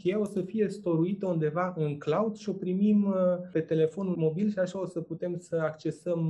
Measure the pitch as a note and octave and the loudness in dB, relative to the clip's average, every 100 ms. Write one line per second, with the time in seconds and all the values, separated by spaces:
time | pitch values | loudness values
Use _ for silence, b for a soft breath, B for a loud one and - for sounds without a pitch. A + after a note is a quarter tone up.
0 | F3 G#3+ G3+ F#3 F#3 A3 F#3+ G3 F3 D#3+ | -2 0 -2 -4 -2 0 -2 -2 0 2
1 | F3+ G3+ F#3 E3 D3+ D#3+ F3+ E3+ D3+ C#3+ | 2 0 0 0 0 0 -2 -2 -4 -2
2 | D3 F3 A3 G#3 G#3 F#3 F3+ F#3+ G#3 G#3 | 0 0 0 -2 -6 -4 -2 2 4 4
3 | G3 F#3 F3+ F3+ F3+ D#3+ D#3+ D#3+ D#3 G3+ | 4 4 2 2 -2 -2 0 2 2 0
4 | F#3 E3 D#3+ E3 G#3+ F#3+ F3+ G3 F3+ E3+ | -2 2 2 2 2 2 -2 -2 -6 -6
5 | D#3+ E3 F3+ F3 - E3 D#3 D#3 D#3 D3+ | -6 -6 -4 -6 -4 -2 -2 -2 -6 -4
6 | F3+ E3+ | -2 0